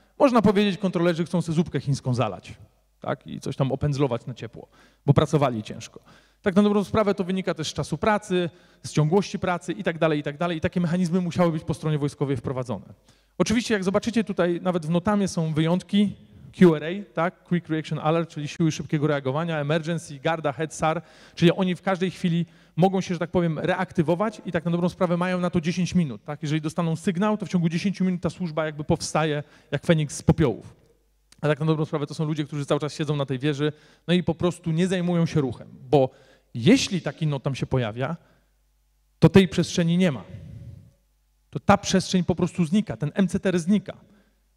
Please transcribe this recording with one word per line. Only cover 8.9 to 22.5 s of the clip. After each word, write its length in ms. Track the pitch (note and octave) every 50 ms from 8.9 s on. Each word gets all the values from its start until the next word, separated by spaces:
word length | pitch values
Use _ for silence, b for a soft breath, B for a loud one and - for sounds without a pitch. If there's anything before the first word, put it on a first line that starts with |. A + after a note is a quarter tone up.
| -
ciągłości 460 | - D3+ D3+ D#3+ G3+ F#3+ - - F#3
pracy 340 | - F#3 F3+ E3+ - - E3+
i 120 | A3 F#3
tak 140 | F#3+ E3 D#3+
dalej, 220 | E3+ D#3+ D#3+ D3+
i 20 | C#3+
tak 140 | D3 C#3+
dalej. 220 | C#3+ F3 E3+ F3 D#3+
I 20 |
takie 200 | - F3+ - F#3
mechanizmy 400 | F3 D#3+ E3 F3+ F#3 E3 E3 F#3
musiały 320 | F3+ E3+ - - F3+ E3+ D#3
być 120 | D#3+ -
po 100 | - E3
stronie 240 | - - D#3 D3+ D3
wojskowej 380 | C#3+ C#3+ - - C#3+ C3+ C#3+
wprowadzone. 500 | B2 - - C3+ B2+ B2+ B2 A#2 F#2 - - - _ b b b b b b b b
Oczywiście, 360 | F#3 - G#3+ B3 A3 - A#3
jak 100 | G3+ F#3
zobaczycie 400 | F#3 F#3+ G#3 - A#3 G#3 A#3 G#3+
tutaj, 360 | - G3 - F3 F3+ F3 F3 F#3
nawet 240 | F#3 F3 F3+ D#3
w 40 | D3+
notamie 380 | E3+ F3 E3+ G#3+ G#3 G#3 G3 F3
są 260 | - F3+ D#3+ D#3+ D#3
wyjątki, 600 | D3 D#3+ D#3+ F3 F#3 - - - G3+ G#3 G3 - - - - - - - - - -
Q 160 | F#3+ F3 D#3+
R 100 | D3+ D3
A, 300 | D#3 F3+ G3+ G3+ - -
tak? 300 | - D#3+ F3+ - _ _
Quick 240 | - F3 E3+ E3 -
Reaction 300 | D#3+ D#3 D3+ - D#3+ C#3+
Alert, 320 | - D#3 D#3+ E3 E3 -
czyli 180 | - D3+ D3 D3
siły 240 | - - E3+ D#3+ D3
szybkiego 340 | - D3 - - D3+ D3
reagowania, 540 | D#3 D3 C#3 C3+ B2+ C3 D3+ E3+ E3+ D#3+ D3+
Emergency, 580 | C#3+ C#3+ D3+ E3+ D#3 D#3 E3+ D#3+ - - D3+ C#3
Garda, 340 | C3 D#3+ E3 E3 D3+ D3 C3
Head, 220 | - D#3+ D#3 -
sar, 280 | - F3 D#3 D#3+ E3+ - B B B B B B
czyli 180 | B E3+ E3+ D#3+
oni 240 | - F#3+ F#3 F3+
w 60 | - -
każdej 280 | G3 F#3+ E3+ F#3 F#3
chwili 360 | - - - F3+ E3 F3 E3+ -